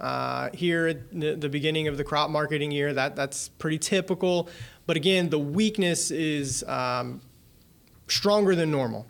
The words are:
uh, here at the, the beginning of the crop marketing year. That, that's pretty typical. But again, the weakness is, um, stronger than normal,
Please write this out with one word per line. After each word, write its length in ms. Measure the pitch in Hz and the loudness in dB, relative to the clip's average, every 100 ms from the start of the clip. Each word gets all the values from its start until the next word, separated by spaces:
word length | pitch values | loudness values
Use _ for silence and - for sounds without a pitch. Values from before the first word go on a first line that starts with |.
uh, 480 | 127 127 127 131 131 | -6 -4 -2 -2 -4
here 320 | - 175 165 165 | -2 0 2 0
at 240 | 151 - | -2 -8
the, 240 | 175 151 | -4 -4
the 140 | 156 147 | -2 -2
beginning 400 | 143 156 156 151 | 0 0 0 -2
of 80 | 143 | -2
the 80 | |
crop 260 | 143 151 147 | -2 0 0
marketing 400 | 151 147 151 147 | 0 0 -2 -2
year. 240 | 147 147 | 0 0
That, 220 | 135 143 143 | 0 0 -2
that's 320 | 139 - - | -4 -4 -10
pretty 300 | - 160 156 | -6 -4 -2
typical. 720 | - 196 180 180 185 175 170 - - - - | 0 0 0 0 2 2 0 -8 -16 -12 -2
But 100 | 165 | 2
again, 320 | 170 190 165 | 4 4 4
the 100 | 151 | 0
weakness 760 | 143 170 220 214 180 165 - | 0 2 2 2 2 2 0
is, 500 | 156 156 151 135 127 | 0 0 0 -2 -4
um, 580 | - 131 127 123 123 127 - - - - _ _ _ - - | -4 -2 0 0 -4 -8 -16 -20 -20 -20 _ _ _ -20 -4
stronger 460 | - 202 208 196 | 0 4 4 6
than 160 | 175 156 | 4 4
normal, 340 | 143 123 107 | 2 0 -2